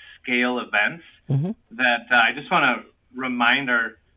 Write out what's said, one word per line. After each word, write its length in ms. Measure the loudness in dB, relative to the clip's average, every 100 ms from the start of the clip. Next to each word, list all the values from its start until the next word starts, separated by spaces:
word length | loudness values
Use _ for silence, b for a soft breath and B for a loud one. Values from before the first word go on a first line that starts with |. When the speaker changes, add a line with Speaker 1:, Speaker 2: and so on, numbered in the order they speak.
| -20 -14
Speaker 1:
scale 380 | -4 0 0 -2
events 440 | -2 -2 -2 -4 -18 -14 -4
Speaker 2:
Mm-hmm. 220 | -2 -2 -8 _ -2
Speaker 1:
that, 320 | 0 0 2
uh, 120 | 2
I 80 | 2
just 160 | 0 -2
wanna 360 | 2 2 0 -6 _ _
remind 560 | -10 -6 0 2 2 2
our, 280 | 0 0 -6 _